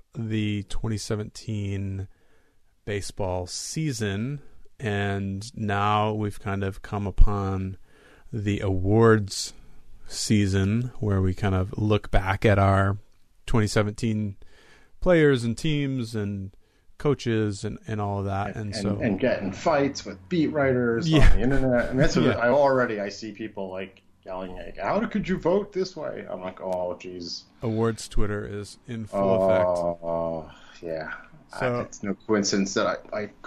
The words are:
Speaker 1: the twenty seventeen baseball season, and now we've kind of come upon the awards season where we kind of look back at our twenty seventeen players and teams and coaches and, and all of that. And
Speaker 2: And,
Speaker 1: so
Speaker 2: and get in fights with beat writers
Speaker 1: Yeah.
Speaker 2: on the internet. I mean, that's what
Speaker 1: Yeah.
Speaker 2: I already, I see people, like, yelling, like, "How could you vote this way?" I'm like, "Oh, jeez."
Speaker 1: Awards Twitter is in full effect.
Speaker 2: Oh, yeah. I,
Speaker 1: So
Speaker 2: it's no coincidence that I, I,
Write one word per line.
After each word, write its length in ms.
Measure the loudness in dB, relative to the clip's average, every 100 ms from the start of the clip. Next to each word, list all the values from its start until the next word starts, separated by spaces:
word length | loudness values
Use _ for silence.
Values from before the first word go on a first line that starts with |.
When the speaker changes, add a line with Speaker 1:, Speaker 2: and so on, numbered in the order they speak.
| -16 -10
Speaker 1:
the 460 | -4 -2 0 -2
twenty 340 | -2 -2 -2 -4
seventeen 1080 | -4 -6 -6 -10 -8 -6 -4 -4 -4 -6 -8 -14 _ _ _ _ _ _ -8
baseball 640 | -6 -6 -6 -4 -4 -6
season, 920 | -10 -8 -4 -4 -2 -2 -2 -4 -8 -12 -18 -20 -8
and 760 | -4 -2 0 -2 -4 -6 -8 -6
now 560 | -2 0 2 2 0
we've 260 | 0 -4 -4
kind 240 | -6 -4
of 180 | -4 -6
come 260 | -6 -4 2
upon 720 | 8 8 8 -2 -2 -4 -8 -16 -20 -20 -20 -10
the 260 | -4 -2 0
awards 960 | 0 0 2 6 8 6 2 -6 -10 -12 -18 -18 -16 -14 -10
season 840 | -6 0 2 4 2 2 0 -4 -4
where 220 | -2 0
we 120 | 0
kind 220 | 0 0 0
of 220 | -2 -2
look 340 | 0 0 2
back 340 | 0 0 2 4
at 140 | 6
our 380 | 6 4 2 -2 -8 -20 _ _ 0
twenty 220 | 2 2
seventeen 680 | 2 0 -2 -2 -2 -4 -8 -16 -20 -20 -20 -20 -2
players 440 | 4 6 6 4
and 140 | 0 -2
teams 580 | 0 0 0 -4 -4 -4
and 360 | -4 -6 -8 -14 _ _ -20 -4
coaches 640 | -2 0 0 0 0 -4
and, 140 | -8 -10 -8
and 120 | -6
all 180 | -4 -4
of 60 | -4
that. 300 | -4 -4 -6
And 180 | -8
Speaker 2:
And, 20 | -4
Speaker 1:
so 220 | -4 -2
Speaker 2:
and 180 | -2 0
get 220 | 0 0
in 100 | -4
fights 540 | -4 0 2 0 -4 -10
with 120 | -14 -4
beat 180 | 0 0
writers 600 | 2 2 2 2 0 2
Speaker 1:
Yeah. 200 | 8 10
Speaker 2:
on 60 | 10
the 60 |
internet. 420 | 6 4 4 2 2
I 20 |
mean, 80 | 2
that's 180 | 2 4
what 100 | 2
Speaker 1:
Yeah. 60 | 2
Speaker 2:
I 120 | 4
already, 500 | 4 4 4 2 -2
I 80 | -6
see 220 | -8 -12
people, 360 | -10 -10 -8 -8
like, 320 | -8 -12 -14 _ _ -12
yelling, 300 | -10 -10 -10
like, 220 | -12 -6
"How 280 | -2 -2 -2
could 220 | -2 -2
you 100 | -2
vote 360 | 0 0 0
this 220 | -4 -6 -6
way?" 300 | -10 -8 -10
I'm 120 | -10
like, 200 | -10 -8
"Oh, 340 | -6 -4 -4 -6
jeez." 440 | -10 -12 -12 -12 -16 _
Speaker 1:
Awards 460 | -4 -2 -2 -2 0
Twitter 400 | 2 2 0 -6
is 320 | -10 -12 -16 -14
in 180 | -12 -6
full 380 | -2 2 4
effect. 240 | 4 4 2
Speaker 2:
Oh, 800 | 0 -2 -4 -4 -4 -4 -6 -10 -18 -20 -16
yeah. 300 | -10 -8 -8 -12 -16 -20 -18
I, 60 | -6
Speaker 1:
So 200 | -4 -2
Speaker 2:
it's 200 | -6 -8
no 140 | -8 -6 0
coincidence 460 | 0 2 0 0 0
that 120 | 0 -2 -6
I, 60 | -8
I, 100 | -8 -12